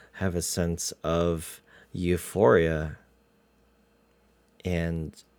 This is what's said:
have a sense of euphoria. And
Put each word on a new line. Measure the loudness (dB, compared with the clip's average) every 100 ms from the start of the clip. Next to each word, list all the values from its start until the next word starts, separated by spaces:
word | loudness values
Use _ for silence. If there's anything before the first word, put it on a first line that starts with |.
| -18
have | -6 -4 -2
a |
sense | -4 -2 -2 -2 -6 -6
of | -2 2 2 0 -6 -16 _ -20 -12
euphoria. | -4 -2 -2 -2 4 6 6 4 0 -4 -8 _ _ _ _ _ _ _ _ _ _ _ _ _ _ _ -10
And | -4 -2 -2 -4 -6 -12 -20